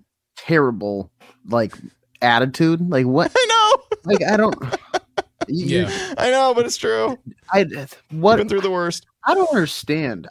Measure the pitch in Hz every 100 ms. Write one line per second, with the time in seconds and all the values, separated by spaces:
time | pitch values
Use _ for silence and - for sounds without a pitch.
0 | _ _ _ - - 160 135 107 104 101
1 | 92 _ - _ - 117 107 - - _
2 | _ - 120 117 131 - 165 165 175 139
3 | 127 139 - 508 466 453 427 523 - 427
4 | - 415 180 208 214 - 127 - - 381
5 | - - - - - 160 - 175 175 -
6 | - 302 247 262 262 240 240 - 220 220
7 | 226 247 - - - 196 175 143 135 -
8 | _ 156 190 220 214 196 190 180 175 170
9 | - _ 247 370 349 262 156 - 113 151
10 | 143 98 78